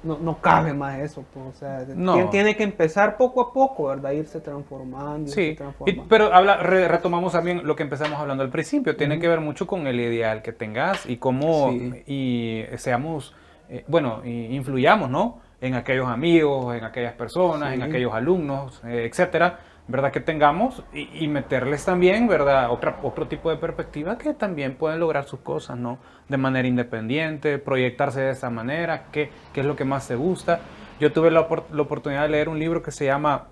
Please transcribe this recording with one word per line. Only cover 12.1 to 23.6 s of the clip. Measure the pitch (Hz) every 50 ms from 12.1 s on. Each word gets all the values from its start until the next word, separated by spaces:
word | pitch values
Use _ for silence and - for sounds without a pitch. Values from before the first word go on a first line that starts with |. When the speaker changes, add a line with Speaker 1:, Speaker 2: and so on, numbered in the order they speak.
| 139 139 131 127 123 120 117 113 113 110 110 - - 120
Speaker 2:
seamos, | - 139 123 120 139 160 165 147 120 - - - - - - _ _ -
eh, | - 123 - -
bueno, | 147 165 147 123 113 107 -
y | 123 117 117 117 110 127
influyamos, | 139 131 135 135 131 127 151 202 220 165 127
¿no? | 127 151 202 240 - - - _ _ _
En | - 127 127
aquellos | 123 120 - 135 131 131 127
amigos, | 120 113 147 170 170 165 156 143 139 135 127 120 120
en | 117 110
aquellas | 110 - 127 120 117 117
personas, | - 120 110 - 170 185 175 160 151 147 139 131
en | 127
Speaker 1:
Sí. | 127 151
Speaker 2:
aquellos | 156 127 127 120 107
alumnos, | 113 120 151 185 185 156 143 139 135 139 131 - - -
eh, | 117 120 120 117 117
etcétera, | - - 180 180 - 160 165 180 175 - - - - - - -
¿verdad? | 117 127 135 135
Que | - 147
tengamos | - - 160 156 147 143 147 175 220 269 254 - - - -
y, | 147 147 - - - 160
y | 147
meterles | 147 143 127 - 139 127 123 131 147 143 -
también, | - 185 180 180 180 190 220 240 233
¿verdad? | 185 147 143 139 139 135 127 117
Otra, | 123 120 - 156 - -
otro | - 135 - - 156 -
tipo | - 147 - 165
de | 160
perspectiva | 151